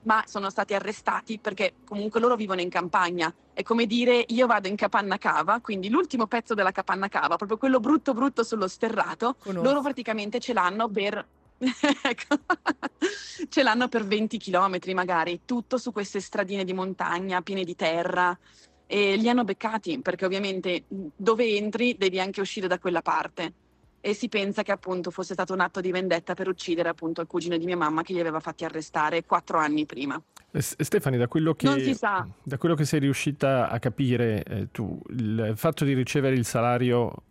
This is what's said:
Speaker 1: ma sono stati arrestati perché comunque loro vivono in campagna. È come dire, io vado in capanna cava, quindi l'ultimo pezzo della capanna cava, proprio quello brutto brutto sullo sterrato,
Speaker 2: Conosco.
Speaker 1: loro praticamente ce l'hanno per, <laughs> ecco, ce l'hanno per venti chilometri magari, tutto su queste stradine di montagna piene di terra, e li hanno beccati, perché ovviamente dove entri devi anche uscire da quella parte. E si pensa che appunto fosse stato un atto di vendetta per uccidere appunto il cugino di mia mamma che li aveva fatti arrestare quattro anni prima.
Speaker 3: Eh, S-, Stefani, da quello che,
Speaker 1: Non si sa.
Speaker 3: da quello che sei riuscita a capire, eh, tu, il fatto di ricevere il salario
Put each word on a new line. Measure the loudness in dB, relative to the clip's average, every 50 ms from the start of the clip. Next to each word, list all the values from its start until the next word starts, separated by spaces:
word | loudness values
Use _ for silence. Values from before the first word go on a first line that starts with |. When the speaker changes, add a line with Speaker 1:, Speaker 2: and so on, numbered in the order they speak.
Speaker 1:
ma | 4 4 2 2 2
sono | -2 -6 -4 -4 -2
stati | -2 -2 -2 0 0
arrestati | -2 -2 -4 -8 -2 -2 -2 -2 -2 -4 -6 -10 -6
perché | _ -6 -2 0 -2 -2 -2 -6
comunque | -14 -10 -6 -4 -4 0 0 2
loro | 4 4 2
vivono | 2 0 -2 -2 -2
in | -2 -2
campagna. | -2 -2 -2 2 2 2 2 2 2 0 -2 -2 -2 _ _ _ _
È | -8
come | -2 0 2 2 2
dire, | 2 2 2 4 6 6 4 4 2
io | 2 2 4
vado | 4 4 2 2 -2
in | -2
capanna | 0 0 2 2 0 2 2 -2
cava, | 0 0 2 2 2 2 2 0 0
quindi | 0 -6 -6 -4 -2 0
l'ultimo | 2 2 2 0 0 -2 0
pezzo | 0 0 -4 -2 -2
della | 0 2 2 2
capanna | 2 0 -2 -2 -2 -2 -2 -2
cava, | 0 0 0 2 0
proprio | 0 0 -4 -2
quello | 0 2 4 4 4
brutto | 4 4 4 4 4 0
brutto | 0 2 0 0 0 0 -2
sullo | 0 0 -2 -2 -4
sterrato, | -2 -2 -2 -2 0 -2 -2 -2 -2 -2 -2 -2 -2 _
Speaker 2:
Conosco. | -8 -6 -4 0 2
Speaker 1:
loro | 2 2 2
praticamente | 0 -2 -4 -4 -4 -4 -4 -4 -4 -4 -6 -6
ce | -4 0
l'hanno | 0 2 2 2 0 0 -2 -2
per, | 0 -2 -2 -2 -4 -6 -10
<laughs> | _ _ _ _ _ _ _
ecco, | -4 -2 0 2 2 2 2 2 0 -2 -2 -2 -2 -2 -2 -2 0 -2 -4 -2 _ -4 -4 _ -8 -12 _ _ -2 -2 -2 -6 -12 -14 -10 -10 -10 -2
ce | 2 2
l'hanno | 4 4 4 2 0 0
per | 0 -2 0
venti | 0 0 0 0 -2 -4
chilometri | -6 -4 0 2 2 4 2 0 -2 -4 -2
magari, | -2 -2 0 2 0 0 0 0 -4 -6 _
tutto | -4 -4 -4 -2 _ -4 -2
su | -2 -4
queste | -6 -6 -6 -4 -6 -8
stradine | -8 -4 -2 -4 -2 -2 -2 -4 -2
di | -2 -2
montagna | -4 -4 -4 -4 -4 -4 -2 -2 -2 -2 -2 -2 -2
piene | -2 -2 -4 -4 -4
di | -4 -4
terra, | -2 0 0 0 0 0 0 2 2 2 2 2 -2 _ -20 _ -20 -20 _ _ _ _
e | _ 0 2 4 4 4
li | 4 4 4
hanno | 4 4 2
beccati, | 2 -2 _ -2 -4 -4 -2 -2 -4 -4 -2
perché | -2 -4 -2 -2 -2
ovviamente | -2 -2 -2 -2 -2 -4 -4 -2 -2 -4 -4 -4 _
dove | -10 -10 -10 -10 _ 0 2 2 4 4 4 2 2
entri | 2 0 -2 0 2 2 2 2
devi | 2 0 2 2 2
anche | -2 -2 -2 -4
uscire | -4 -4 -4 -4 0 0
da | -2 0
quella | 0 -2 -2 0
parte. | 0 0 0 0 -2 -4 _ -8 -8 -8 -8 _ _ _ _ _ _ _ _ _
E | -4 -4 -4
si | -2 -4 -4
pensa | -2 -2 -2 -2 -2 -4
che | -2 -2
appunto | -2 -4 -2 -6 -4 -4 -4 -6
fosse | -6 -6 -8 -6
stato | -4 -4 -2 -2
un | 0 0
atto | 0 -2 -2 -2
di | -2 0
vendetta | 0 0 0 0 0 0 0 -6 -6
per | -4 -2
uccidere | -4 -4 -4 -2 -2 0 0 0 0
appunto | -2 -2 -4 -6 -4 -4
il | -6
cugino | -4 -4 -4 -2 0 -2
di | -2 0
mia | -2 0
mamma | 0 0 0 0 -2
che | -2 -2
li | -2 -2
aveva | -2 -2 -2 -4
fatti | -6 -6 -8 -6 -8
arrestare | -6 -6 -8 -10 -4 -2 0 0 0 0 -2 0
quattro | _ -2 -2 0 0 0 2
anni | 2 2 2 0 -2
prima. | -2 -4 -6 -4 -4 -6 -6 -8 _ _ -20 -20 _
Speaker 3:
Eh, | -4 -2
S-, | -2 -2 -2 -4
Stefani, | -2 0 0 0 2 2 2
da | 2 2
quello | 2 2 2 2 2 2
che, | 4 4
Speaker 1:
Non | 4 4 4
si | 2 0
sa. | 0 0 0 0 0 0 -4 -6 -12 _
Speaker 3:
da | _ -10 -6
quello | -2 0 0 2
che | 2 2
sei | 2 2 2
riuscita | 2 2 0 0 0 -2 -2 0 2 2 4 2 2 0
a | -2 -2
capire, | -2 -2 -2 0 0 2 2 2 2 2 2 0 -2
eh, | -4 -4 -6 -6 -6
tu, | _ -6 -6 -6 -6 -8 -10 -8
il | -4 -2 -2 0 0 0 0 -2 -2
fatto | 0 0 0 0 2 0
di | 2
ricevere | 2 2 0 0 0 2 2 4 2
il | 2 0
salario | 0 0 2 2 4 2 2 2 2 4 2 2 0 -4 -10 _ _